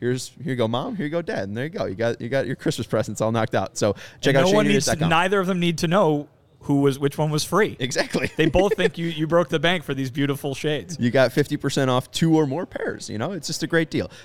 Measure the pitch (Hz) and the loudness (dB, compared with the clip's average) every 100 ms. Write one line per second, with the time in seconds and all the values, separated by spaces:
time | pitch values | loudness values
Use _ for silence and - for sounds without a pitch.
0 | 120 127 - - 147 127 113 117 214 208 | -4 -4 -6 -10 -6 -2 0 -2 -4 -6
1 | 151 165 170 220 98 107 147 190 101 95 | -4 -4 -6 -6 -6 -6 -8 -6 -6 -2
2 | 117 117 117 135 127 131 - - 117 113 | -2 -2 -4 -4 -2 -4 -4 -4 -2 -2
3 | 110 104 110 113 110 117 95 - 107 - | -2 -2 0 0 0 -2 -2 0 0 0
4 | - - 143 135 185 208 202 202 - 160 | -8 -4 2 4 4 4 4 2 2 0
5 | 160 165 185 202 180 185 175 160 170 185 | 2 2 2 0 0 0 0 0 2 2
6 | 165 147 147 _ _ _ - 143 143 135 | 4 2 -4 _ _ _ 0 4 4 2
7 | 143 151 156 151 - 175 208 - 127 - | 0 0 0 0 0 2 0 0 -2 -2
8 | 277 - - - 160 175 196 202 180 - | -2 -2 -2 0 2 4 2 2 0 0
9 | 165 156 160 170 170 160 165 185 143 135 | -4 -4 0 2 2 0 0 0 -2 -4
10 | 131 135 143 139 147 135 151 147 - 160 | -4 -2 -2 -2 -6 -4 -2 -4 -6 -2
11 | 120 131 127 151 139 147 139 147 131 127 | 2 4 4 4 0 -2 -2 0 2 2
12 | - - 165 156 147 143 190 - 440 - | -2 0 4 4 4 -2 -6 -6 -6 -8
13 | - 104 143 196 - 160 160 165 160 139 | -8 -6 -6 -6 -8 -6 0 0 2 -2
14 | 92 - | -4 -10